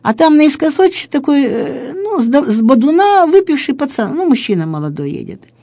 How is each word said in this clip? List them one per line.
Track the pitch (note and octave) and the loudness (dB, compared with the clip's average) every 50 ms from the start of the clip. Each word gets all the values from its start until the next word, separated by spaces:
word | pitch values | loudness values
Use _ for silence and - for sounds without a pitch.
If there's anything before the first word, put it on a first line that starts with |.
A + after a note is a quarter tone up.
| _ | _
А | - A3 | -4 0
там | A3 D#4+ D#4+ D4+ | 2 4 4 4
наискосочек | D4+ D4+ D#4 D4 - D#4 D#4 D4 - F#4+ F#4 F#4 - - - | 4 4 4 2 0 -2 -2 0 2 0 0 0 -2 -10 -6
такой, | - D4 C#4 - D4 C#4+ C#4 | -6 -4 -2 0 0 2 0
э, | A#3 - A#3 A#3+ - B3 C4 B3 C4 D4 | 0 -2 -4 -4 -6 -8 -10 -10 -10 -10
ну, | F#4+ G4+ G#4+ G#4+ F4 | -8 -6 -4 -2 -2
с | A3+ | 0
до-, | A#3 B3 C#4+ - A#3+ | 2 2 2 2 2
с | G#3+ A3 A3+ | 0 0 2
бодуна | A3 C4 A#3 A3+ C#4+ D#4 F4 G4 G4+ G4+ G4 F4 | 4 4 4 4 2 2 2 2 4 4 4 2
выпивший | D#4+ E4 G4 G4 - D4+ C4+ - - C4+ | 4 4 2 4 2 -2 -2 -2 -4 -4
пацан, | C#4 D4 C#4 C#4 - A3 G3 - | -4 -4 -6 -4 -4 -4 -4 -4
ну, | D#4+ F#4+ F4 | -4 0 0
мужчина | C4 - - - G#3 F3 D#3+ | 0 0 0 -2 -2 -2 -2
молодой | D#3+ D#3 D3+ D3+ D3+ C#3+ D3+ C#3+ C#3+ | -4 -6 -6 -6 -8 -8 -8 -8 -8
едет. | C#3 - - - F2 - - _ _ _ | -8 -10 -12 -12 -16 -18 -20 _ _ _